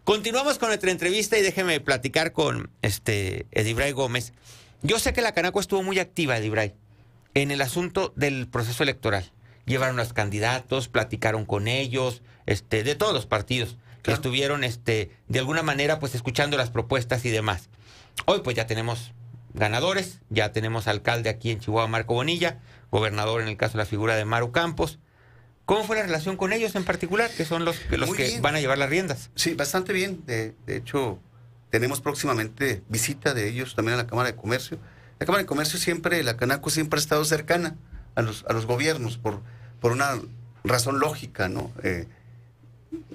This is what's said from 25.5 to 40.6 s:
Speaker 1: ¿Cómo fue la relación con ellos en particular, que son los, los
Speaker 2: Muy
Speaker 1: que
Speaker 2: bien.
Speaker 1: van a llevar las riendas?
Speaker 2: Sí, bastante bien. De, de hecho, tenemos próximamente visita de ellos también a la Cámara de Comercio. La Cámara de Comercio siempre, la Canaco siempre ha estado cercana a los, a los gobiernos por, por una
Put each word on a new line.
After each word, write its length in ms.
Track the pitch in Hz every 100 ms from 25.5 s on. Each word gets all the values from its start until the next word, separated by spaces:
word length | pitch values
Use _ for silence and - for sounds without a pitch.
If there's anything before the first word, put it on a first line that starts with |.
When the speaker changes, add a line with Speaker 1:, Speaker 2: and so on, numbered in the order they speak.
| _ -
Speaker 1:
¿Cómo 180 | 202
fue 120 | 208 220
la 80 |
relación 340 | 196 160 165 185
con 160 | 190
ellos 200 | 226 220
en 100 | 196
particular, 460 | 180 170 170 202 226 -
que 80 |
son 220 | 156 165 170
los, 100 | 165 -
los 180 | 135 131
Speaker 2:
Muy 80 | -
Speaker 1:
que 120 | 127
Speaker 2:
bien. 120 | 117
Speaker 1:
van 140 | 139
a 60 | 151
llevar 180 | 135 139
las 100 | 139
riendas? 400 | 165 190 135 -
Speaker 2:
Sí, 180 | - 170
bastante 400 | 160 143 190 185
bien. 300 | 185 196 175
De, 300 | 151 113 110 -
de 140 | - 101
hecho, 400 | 120 143 127 92 - - - - -
tenemos 320 | 113 123 139
próximamente 840 | 147 135 143 120 110 - 139 98 -
visita 460 | 110 127 143 151
de 120 | 127 104
ellos 280 | 120 127
también 240 | - 110 120
a 40 |
la 20 | 120
Cámara 240 | 117 123
de 60 | 117
Comercio. 420 | 104 127 - 160 - - - -
La 60 | 156
Cámara 160 | 302
de 40 | 190
Comercio 320 | - - 185
siempre, 440 | 175 170 175 175
la 160 | 127 117
Canaco 320 | 123 143 156
siempre 280 | 156 156 151
ha 40 |
estado 200 | 151 151 156
cercana 500 | 156 - 175 165 - - - -
a 80 | -
los, 240 | 113 107 -
a 60 |
los 100 | 113
gobiernos 540 | 113 123 151 147 117 -
por, 240 | 110 101 - - - -
por 120 | 120
una 260 | 127 139 120 - - - -